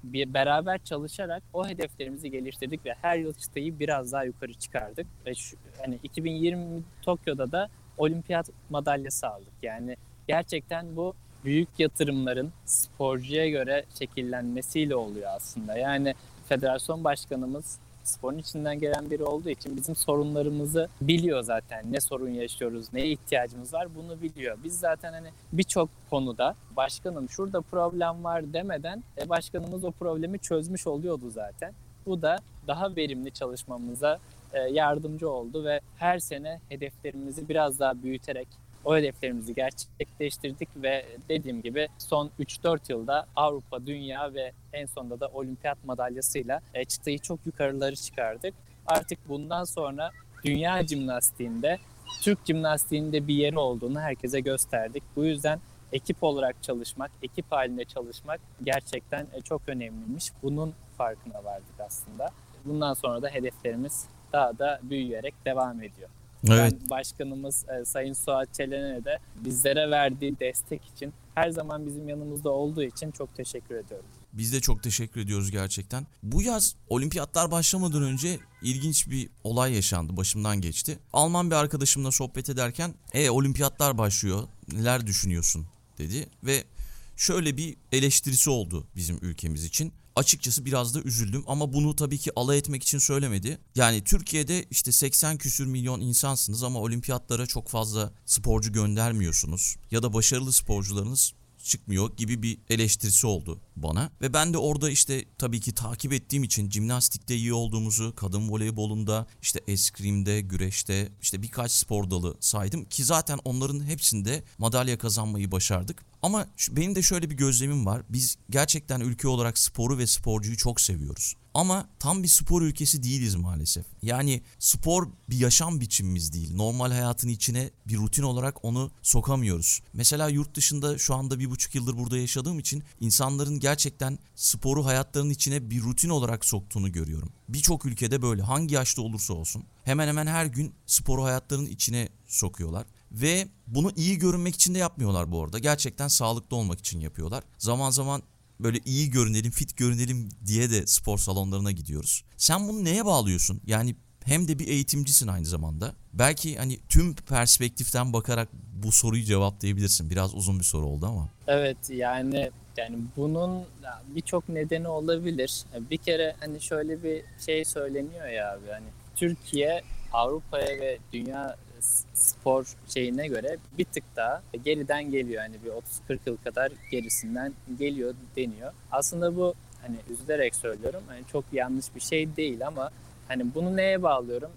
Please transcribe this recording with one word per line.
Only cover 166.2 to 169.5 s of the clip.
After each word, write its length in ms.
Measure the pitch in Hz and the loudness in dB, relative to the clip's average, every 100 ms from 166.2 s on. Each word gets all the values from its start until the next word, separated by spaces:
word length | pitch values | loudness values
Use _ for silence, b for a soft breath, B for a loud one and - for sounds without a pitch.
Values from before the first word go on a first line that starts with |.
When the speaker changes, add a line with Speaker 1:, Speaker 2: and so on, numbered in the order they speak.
| 160 156 | 0 -2
Speaker 1:
hani, 220 | 151 151 | -10 -8
şöyle 420 | - 156 151 160 | -4 -4 -2 -4
bir 200 | 160 156 - - | -4 -4 -8 -10
şey 200 | - 156 | -2 -2
söyleniyor 640 | 160 151 143 139 143 170 143 | 0 -4 -4 -4 -6 -10 -6
ya 260 | 113 104 | -4 -4
abi, 140 | 98 104 | -6 -12
hani, 160 | 107 110 - - | -12 -12 -16 -10
Türkiye 640 | - 175 170 - | 0 0 0 -4